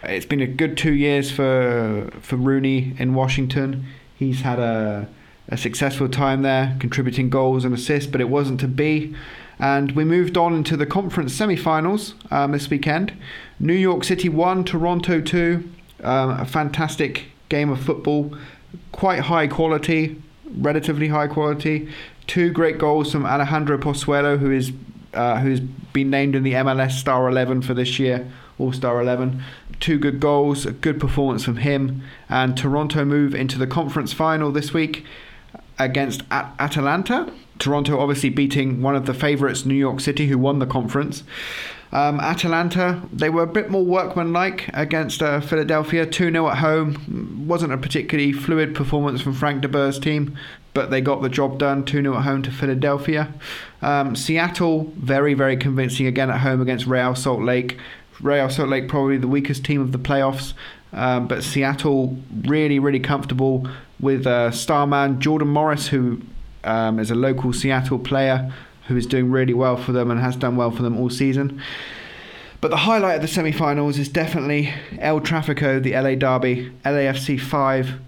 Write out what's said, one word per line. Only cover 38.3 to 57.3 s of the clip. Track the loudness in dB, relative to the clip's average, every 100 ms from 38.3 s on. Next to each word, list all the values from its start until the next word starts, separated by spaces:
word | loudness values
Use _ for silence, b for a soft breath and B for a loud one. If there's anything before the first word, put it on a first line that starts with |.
| 2 2 2 0 0
one | 2 0
of | 0
the |
favourites, | 0 0 2 0 0 0
New |
York | 2 2 0
City, | -2 0 2
who | 4
won | 2 2
the | 0
conference. | -2 -2 -2 -2 -6 -12 B B B B B B
Um, | 0 2 2
Atalanta, | -2 0 0 0 0 2 0 0 -6
they | -2 0
were | 2
a | 2
bit | 0 0
more | 0
workmanlike | 2 2 0 -2 0 0 0 -4 -8
against, | -4 -2 0 -2 0
uh, | 0 0
Philadelphia, | 0 0 2 0 2 0 0
two | 0 2
nil | 2 2
at | 2
home. | 2 2 2 -2 -6 -8 -6 -8 -2
Wasn't | 0 0
a | -2
particularly | -2 -2 0 2 2
fluid | 0 0 2 2 0
performance | 0 0 0 -2
from | -4
Frank | -2 -2 0
de | 0
Boer's | 2 0 0
team, | -2 0 -2 -6 B B -6 -2
but | 0
they | 0
got | 2 0
the | 0
job | 0 0 0
done, | 0 0
two | 0 0
nil | 0 0
at |
home | 0 0
to | -2
Philadelphia. | -4 -2 0 2 0 0 0 -2 -6 B B B B
Um, | 0 0 0 -2
Seattle, | 0 0 0 0 2 2 -2 -6
very, | 0 2 4
very | 4 2 2
convincing | 0 0 0 0 0
again | 2 0
at | 2
home | 2 2
against | 2 0 0
Real | 2 2 0
Salt | 0